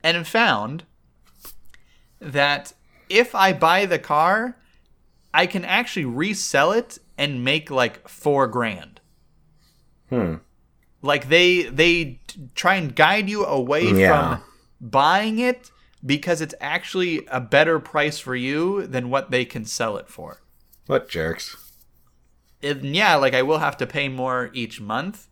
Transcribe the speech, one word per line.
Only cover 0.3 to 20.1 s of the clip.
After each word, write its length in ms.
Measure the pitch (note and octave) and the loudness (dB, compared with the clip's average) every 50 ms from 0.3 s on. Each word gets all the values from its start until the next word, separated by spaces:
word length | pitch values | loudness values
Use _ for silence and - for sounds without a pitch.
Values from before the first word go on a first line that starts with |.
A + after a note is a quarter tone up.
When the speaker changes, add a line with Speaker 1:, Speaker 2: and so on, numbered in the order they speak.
| - A3+ A#3 G#3 C3 G#2 G#2 A#2 C#3+ E3 - _ _ _ _ _ _ _ _ _ _ _ - - - - - - - - - _ _ _ _ _ _ _ | 0 2 2 2 2 0 -2 -6 -8 -12 -14 _ _ _ _ _ _ _ _ _ _ _ -20 -18 -18 -18 -18 -20 -20 -20 -20 _ _ _ _ _ _ _
Speaker 1:
that 540 | - D#3 C3 C#3+ C#3+ C#3+ C#3+ C#3 - - _ _ _ _ _ _ _ _ | -14 -4 0 2 2 2 2 -2 -6 -14 _ _ _ _ _ _ _ _
if 240 | F#3 A3 A#3+ A#3+ - | 4 4 4 4 4
I 180 | G3+ F#3+ F#3+ F3+ | 4 4 4 6
buy 320 | B2+ E3 D#3+ F3 F#3+ G3+ | 4 4 4 6 4 4
the 140 | F#3+ F3 D3+ | 2 0 -2
car, 580 | - - D3+ D3+ D#3+ F3+ G3 A3 A#3 B3+ A#3+ _ _ _ _ _ _ _ _ _ _ _ _ _ _ _ - | 0 0 2 4 4 4 2 2 -2 -6 -10 _ _ _ _ _ _ _ _ _ _ _ _ _ _ _ 2
I 120 | D#3 F3+ | 2 2
can 180 | F3+ - F#3+ F3 | 2 -2 -6 -2
actually 400 | F3 F#3 A3 B3 - - G3 D3 | 0 0 0 0 -2 -4 -4 -4
resell 680 | B2 A#2 C3 E3 G#3 G#3 F#3+ - - - C#3 C#3+ E3+ | -4 -4 -4 -4 -4 -4 -6 -6 0 2 2 2 4
it 260 | G#3 A#3 A#3+ - - - _ _ - | 2 0 -2 -4 -18 -20 _ _ -6
and 260 | - C#3+ D3 C#3 B2 A#2+ | -6 -4 -4 -4 -4 -2
make, 260 | C3 D3 D#3+ D3+ - | -2 -2 -2 -4 -4
like, 360 | C#3 C3 A#2+ A2+ - - _ | 0 0 0 0 -2 -10 _
four 400 | - - - - D3 C#3+ C#3 C3 | -20 -20 -4 -2 0 2 2 0
grand. 540 | A#2+ A2+ B2 A#2 A2 G2+ F2 D2+ - - - _ _ _ _ _ _ _ _ _ _ _ _ _ _ _ _ _ _ _ _ _ _ | 0 0 -2 -4 -4 -6 -8 -14 -20 -20 -20 _ _ _ _ _ _ _ _ _ _ _ _ _ _ _ _ _ _ _ _ _ _
Speaker 2:
Hmm. 260 | B2+ B2 G2+ E2+ D#2+ D#2+ _ _ _ _ _ _ _ _ _ _ _ _ | -2 -2 -2 -2 -4 -8 _ _ _ _ _ _ _ _ _ _ _ _
Speaker 1:
Like, 280 | - C#3 D3 D3 - C3 | -2 -2 -2 -2 2 4
they, 340 | D#3 F3 F3+ F3+ F3+ F3+ D#3 | 4 6 6 6 4 2 0
they 560 | A#2 C3 C#3 E3 E3+ E3+ F3 E3 C3+ B2 - - | -2 0 2 4 4 4 2 -2 -6 -10 -16 -18
t-, 220 | - - G3 C#3 B2 _ | -20 -18 -18 -20 -12 _
try 200 | - - F3 G3 | -2 0 0 0
and 200 | F#3+ E3 C#3 A#2 | 2 -2 -4 2
guide 340 | - D#3 D#3+ G3 G#3+ G#3 F#3+ | 4 4 4 4 0 0 -2
you 160 | G#3 G#3 G3 | -2 -2 -2
away 440 | D3 D3 C3+ B2 B2+ C#3+ D#3 F3 F3+ | 0 0 -2 0 0 0 2 2 2
Speaker 2:
Yeah. 440 | - - F#2+ - D#3 D3 - D#3+ - | 4 6 6 6 6 4 2 0 -4
Speaker 1:
from 60 | E2+ - - _ _ _ _ _ _ | -6 -8 -16 _ _ _ _ _ _
buying 580 | B2 A2+ B2+ C3+ C#3+ D#3 F3+ G3 G#3+ A3 A3 A3 | -14 0 2 4 4 4 2 2 0 -2 -2 0
it 320 | B3 B3 B3 B3 - - _ _ _ _ _ _ - | 0 0 -2 -2 -8 -20 _ _ _ _ _ _ -2
because 360 | C3 C#3+ D3 - F3+ E3+ D#3+ | -2 -2 -2 0 -2 -2 -2
it's 140 | D#3+ - - - | -2 -8 -8 -10
actually 680 | - C#3+ D#3 F3 - - - F#3+ F#3 F3 D#3+ C#3+ - | -8 -6 -6 -6 -6 -6 -4 -2 -2 0 -2 -4 -6
a 120 | - C3 B2+ | -6 -8 -8
better 380 | B2 G#2+ - C#3+ D#3 E3 E3 D3+ | -2 2 4 4 6 6 2 -2
price 400 | D#3 - - D#3 D3 D3+ D3+ - | -2 -4 -2 -2 -2 -2 -4 -6
for 160 | - B2+ B2+ | -8 -6 -6
you 500 | B2+ B2 C3 C#3+ D3+ E3+ F#3 G3 G3+ F3+ | -4 -4 -2 -2 -2 -2 -2 -2 -4 -6
than 220 | - B2+ B2+ B2 B2 | -6 -6 -6 -4 -2
what 220 | B2+ C#3 C3+ - | -2 -2 -2 0
they 140 | B2 B2+ B2 | -2 -2 -2
can 200 | A#2+ - A#2 A2 | -2 -8 -12 -10
sell 320 | G#2+ - - A#2 A2+ G#2 | -10 -6 -4 -4 -4 -4
it 100 | - - | -6 -10
for. 320 | - | -14